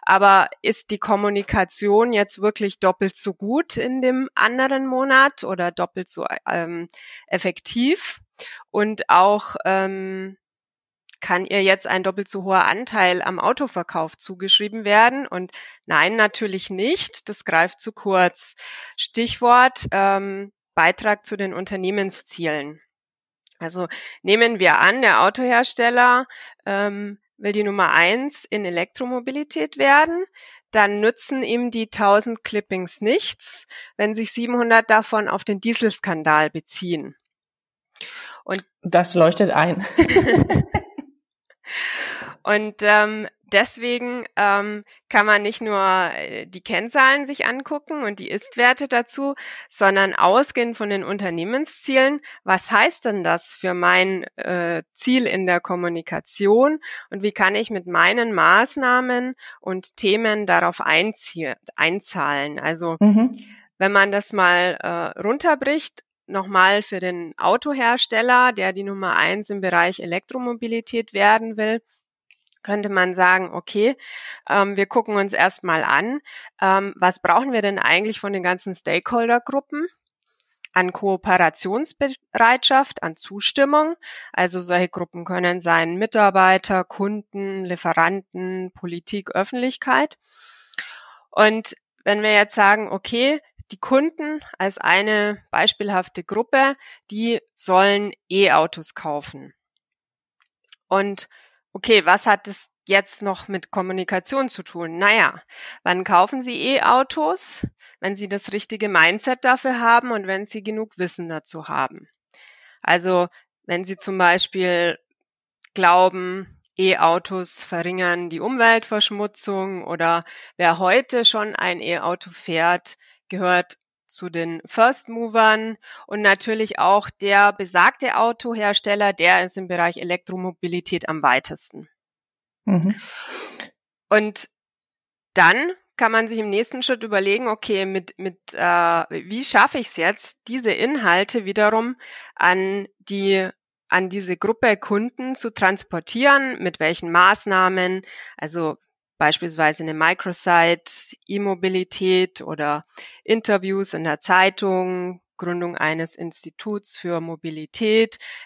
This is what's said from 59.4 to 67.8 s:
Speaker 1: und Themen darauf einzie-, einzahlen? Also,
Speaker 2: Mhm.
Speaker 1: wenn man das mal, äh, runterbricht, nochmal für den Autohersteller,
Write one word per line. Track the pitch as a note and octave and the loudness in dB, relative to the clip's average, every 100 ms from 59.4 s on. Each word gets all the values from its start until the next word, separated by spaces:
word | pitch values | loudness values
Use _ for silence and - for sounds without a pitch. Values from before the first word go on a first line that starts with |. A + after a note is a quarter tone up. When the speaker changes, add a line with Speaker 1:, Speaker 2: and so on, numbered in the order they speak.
| - - | -16 -14
Speaker 1:
und | - F#3 - - | -8 -8 -8 -4
Themen | G#3 G#3+ A3+ G#3+ G3+ | 0 2 2 0 2
darauf | E3+ F3 F3 | 2 2 0
einzie-, | - D#3 G#3 G#3+ - E3+ D3 - - - | 0 2 0 -4 -8 -8 -8 -10 -12 -2
einzahlen? | D#3+ F#3+ - F#3 C#3+ C#3+ C#3+ C#3+ | -2 -2 -6 -6 -4 -4 -6 -6
Also, | D3+ E3 E3+ E3 | -6 -4 -4 -2
Speaker 2:
Mhm. | G#3 G#3+ B3+ - - - _ - | 2 2 2 -4 -20 -20 _ -4
Speaker 1:
wenn | F#3+ | 0
man | G3+ G3+ | 2 2
das | G3+ G3+ | 0 -4
mal, | G#3 F3+ F3 F3+ E3 | 0 2 4 2 -2
äh, | - E3+ E3+ - | -6 -6 -6 -6
runterbricht, | G3+ C#4 F4 D4 C#4 D4+ - - - _ - | -4 -2 0 0 0 -4 -6 -14 -20 _ -10
nochmal | G3 F#3+ F#3+ F#3 G#3 | -6 0 4 6 4
für | G#3 F#3+ | 0 -6
den | F3+ F3+ E3+ - | -6 -6 -8 -2
Autohersteller, | E3+ A3+ D4+ C4+ | 0 0 0 -2